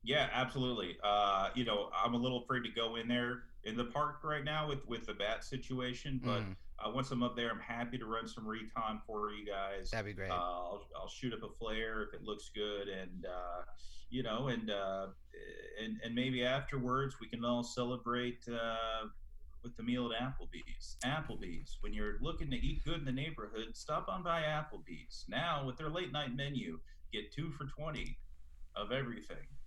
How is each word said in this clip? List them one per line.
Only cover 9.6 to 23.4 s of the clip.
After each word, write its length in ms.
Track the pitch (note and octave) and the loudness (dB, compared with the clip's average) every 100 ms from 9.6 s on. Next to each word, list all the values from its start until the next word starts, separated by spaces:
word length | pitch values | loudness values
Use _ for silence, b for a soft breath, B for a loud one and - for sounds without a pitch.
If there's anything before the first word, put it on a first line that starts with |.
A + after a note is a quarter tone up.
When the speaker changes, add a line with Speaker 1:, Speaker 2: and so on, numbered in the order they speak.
| G2 G2 F#2 | 0 -2 -2
Speaker 2:
That'd 140 | A2+ | -2
be 80 | G2+ | -2
great. 180 | F#2+ F#2+ | -2 0
Speaker 1:
Uh, 40 | |
I'll, 520 | F2+ F2 F2 F2 G2 - | 2 2 0 -2 -6 -8
I'll 140 | - F#2+ | -8 -8
shoot 240 | - B2+ | -2 -2
up 100 | A2 | -2
a 60 | G#2+ - | -6 -4
flare 440 | A2+ A2 A2+ G#2+ | 0 0 0 0
if 100 | G#2 | -2
it 100 | G2+ | -4
looks 280 | G#2 G#2 - | -4 -6 -6
good, 340 | G#2 G#2 G2+ G2+ | -2 -2 0 -2
and, 360 | F#2+ F#2 F#2 | -4 -4 -6
uh, 380 | F2+ F2+ F2 F2+ F2+ B B B B | -4 -4 -2 -4 -4 B B B B
you 120 | B2+ | -2
know, 260 | A#2 A2 C3+ | 0 0 2
and, 220 | A#2+ G#2+ | 0 0
uh, 360 | G2+ G2 G2 F#2+ - - - G1+ - - - | 0 0 0 -2 -8 -14 -14 -12 -10 -10 -6
and, 160 | A2 A2 | -4 -2
and 100 | A2+ | 0
maybe 300 | A#2 C3 B2+ | 2 2 4
afterwards 720 | B2 C#3 C#3 C#3 B2 B2+ C#3 - | 4 4 2 0 4 4 2 -2
we 60 | A2+ | -6
can 160 | A#2 | 0
all 180 | A#2+ A#2+ | 4 4
celebrate, 840 | A#2 - B2 B2 A#2 A#2+ B2 A#2+ A#2+ | 2 0 0 0 2 2 2 -2 -4
uh, 580 | A#2 A2+ A2+ A2+ A2+ A2 - - - - - | 0 0 0 0 0 -4 -8 -10 -10 -10 -8
with 120 | A#2+ A2+ | -8 -4
the 40 | |
meal 300 | A#2 B2 A#2+ | 0 2 2
at 80 | A2+ | 2
Applebee's. 800 | C3 C3 - E2+ - - - - B2+ | 0 -2 -4 -6 -6 -6 -4 -2 0
Applebee's, 720 | D#3 D#3 G#2+ F#2+ E2 - - | 0 0 -4 -2 -2 -2 -2
when 140 | G#2 | 0
you're 240 | G#2+ G#2 - | 2 2 2
looking 300 | - - D3 | 2 2 0
to 60 | B2 | 4
eat 260 | B2+ - | 4 4
good 140 | C#3+ E3 | 2 2
in 60 | C#3 | 2
the 60 | |
neighborhood, 560 | B2+ D#3 C3+ | 0 0 -4